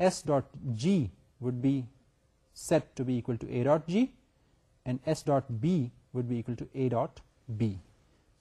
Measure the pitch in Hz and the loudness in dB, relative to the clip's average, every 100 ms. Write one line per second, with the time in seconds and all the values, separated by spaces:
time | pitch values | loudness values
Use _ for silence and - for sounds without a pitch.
0 | 180 - - 139 - - 131 110 151 196 | 2 2 0 0 0 -8 -6 -2 2 2
1 | 104 - _ _ 123 123 135 139 117 - | 2 -4 _ _ -6 -2 0 0 -4 -14
2 | _ _ _ _ _ - - 160 - - | _ _ _ _ _ -18 0 2 2 -6
3 | 127 127 113 117 101 123 127 156 151 190 | -2 -2 0 -4 -2 0 4 2 2 2
4 | 262 - _ _ _ _ _ _ - 127 | 2 -2 _ _ _ _ _ _ -6 -4
5 | - 156 151 139 - 117 151 180 120 - | -2 -2 2 0 0 -2 2 2 0 -6
6 | _ 123 120 120 113 117 - 135 131 120 | _ -6 -2 -4 -4 -6 -8 -2 0 0
7 | 156 - - _ - 107 113 95 - _ | -2 -6 -20 _ -10 -2 -2 -2 -12 _
8 | _ _ _ _ | _ _ _ _